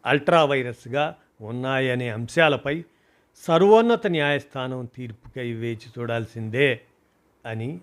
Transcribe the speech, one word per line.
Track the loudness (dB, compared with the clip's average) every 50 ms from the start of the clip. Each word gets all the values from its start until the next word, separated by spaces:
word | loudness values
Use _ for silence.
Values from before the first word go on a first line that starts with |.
| _
అల్ట్రా | 0 0 0 2 4 4 4 4
వైరస్గా | 4 2 -2 -2 -4 -8 -12 -12 -6 -4 -4 -4 -4 -6 _ _ _ _ _
ఉన్నాయనే | -14 -10 -8 -6 -4 -2 -2 0 0 0 -2 -2 -4 -6
అంశాలపై | -6 -8 -8 -4 2 4 4 4 4 0 -2 -6 -6 -6 -8 _ _ _ _ _ _ _ _ _ _
సర్వోన్నత | _ -2 2 4 6 8 8 8 8 8 4 2 2 0 -2
న్యాయస్థానం | 0 0 0 0 0 -2 -4 _ _ -8 -6 -6 -6 -8 -10
తీర్పుకై | -12 _ -14 -14 -14 -14 _ _ -16 _ -8 -8 -6 -6
వేచి | -6 -6 -6 -8 -8 -12 -18 -12 -10
చూడాల్సిందే | -6 -4 -4 -4 -4 -6 -10 -10 -10 -6 0 2 2 2 2 -2 _ _ _ _ _ _ _ _ _ _ _ _ _
అని | -10 -8 -6 -6 -8 -10 -12